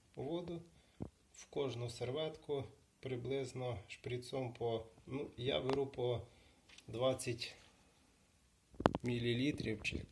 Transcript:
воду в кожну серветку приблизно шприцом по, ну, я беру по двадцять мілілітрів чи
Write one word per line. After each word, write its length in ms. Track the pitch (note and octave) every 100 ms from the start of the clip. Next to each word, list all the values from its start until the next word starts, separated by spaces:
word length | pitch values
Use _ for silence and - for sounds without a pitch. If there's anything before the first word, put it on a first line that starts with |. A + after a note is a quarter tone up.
| -
воду 480 | - C3+ E3+ E3+ E3+ - - - - - _ -
в 140 | - -
кожну 440 | D3 C3+ A#2 A#2+
серветку 720 | - B2 D3 D#3 - - C#3 - - - -
приблизно 760 | C3 B2 B2 C3+ B2 C3 B2+ G2+ -
шприцом 640 | - A#2+ B2 - C3+ B2
по, 340 | - A#2 A2+ - - -
ну, 240 | C3+ - -
я 240 | B2+ D3
беру 260 | C3 C#3 C3+
по 340 | - B2 A#2 - - - - - - -
двадцять 680 | A2+ C3 C3 B2+ A#2 - - - - - - - - _ - _ _ _ - - -
мілілітрів 800 | B2 A#2+ A#2+ A#2+ C#3+ - A2 G#2
чи 220 | - - -